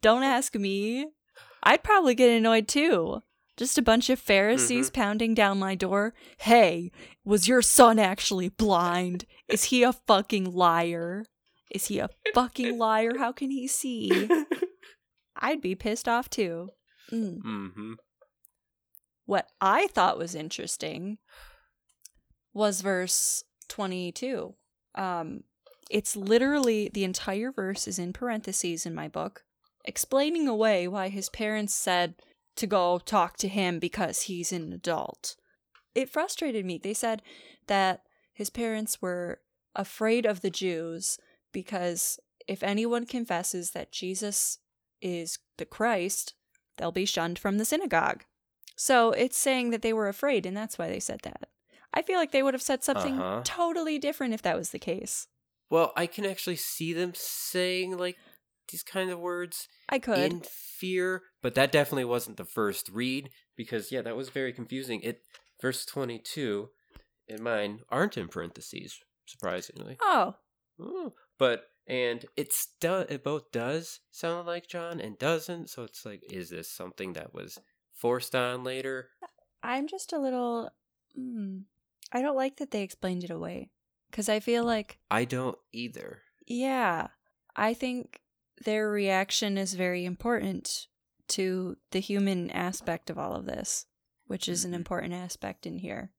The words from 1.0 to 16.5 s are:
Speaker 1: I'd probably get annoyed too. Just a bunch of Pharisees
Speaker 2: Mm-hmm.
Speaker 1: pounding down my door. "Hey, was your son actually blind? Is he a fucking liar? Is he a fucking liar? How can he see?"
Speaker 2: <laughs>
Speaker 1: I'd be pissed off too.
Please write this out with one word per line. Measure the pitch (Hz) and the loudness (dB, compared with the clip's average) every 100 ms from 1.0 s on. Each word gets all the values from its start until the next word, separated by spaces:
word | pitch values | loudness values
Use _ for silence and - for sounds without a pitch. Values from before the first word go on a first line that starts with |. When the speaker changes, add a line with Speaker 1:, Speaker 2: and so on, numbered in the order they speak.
| 302 _ _ - - - | -6 _ _ -20 -20 2
Speaker 1:
I'd | - 277 | 6 6
probably | - 415 311 240 | 8 6 6 8
get | 247 233 | 8 8
annoyed | 226 226 220 | 6 6 4
too. | 294 320 208 160 - _ _ _ - | 2 4 4 2 -2 _ _ _ -6
Just | 254 - | 0 4
a | |
bunch | 233 226 - | 6 6 6
of | 254 | 2
Pharisees | - 196 202 254 - 247 269 | 6 6 6 4 4 2 2
Speaker 2:
Mm-hmm. | - | 2
Speaker 1:
pounding | 208 214 226 | 0 2 2
down | 220 202 196 | 6 6 4
my | 190 | 0
door. | 190 185 196 214 - - - | 0 2 2 2 -4 -20 -8
"Hey, | - 233 196 170 175 - - - | 8 10 10 6 -4 -10 -20 -14
was | - 208 180 | 2 4 6
your | 254 | 6
son | 233 - 247 220 | 8 10 10 10
actually | 196 190 - 190 180 | 4 2 0 0 -2
blind? | - 220 180 175 175 180 180 - - _ | 0 4 6 6 2 0 -2 -8 -18 _
Is | - | 0
he | - 254 | 4 6
a | 247 | 6
fucking | 240 - 202 208 208 185 | 4 6 6 6 0 0
liar? | 180 180 170 170 170 170 190 220 _ _ _ _ | 6 6 6 2 -2 -4 -6 -10 _ _ _ _
Is | 196 - | -6 -4
he | 202 | -2
a | - - - | -4 -4 0
fucking | 415 247 - 240 240 | 2 2 -2 -4 0
liar? | 226 220 226 262 | 2 4 2 0
How | 240 | -2
can | 247 277 | -2 -4
he | 269 254 | -4 -2
see?" | - 269 233 214 180 208 330 294 - 359 - | -4 -2 -4 2 2 4 2 2 -4 -4 -8
Speaker 2:
<laughs> | - - _ _ _ - | -20 -20 _ _ _ -6
Speaker 1:
I'd | 240 311 | -2 -2
be | 185 | -2
pissed | 185 214 226 - | -4 -2 -2 0
off | 240 254 | 0 -2
too. | - 190 | -2 -2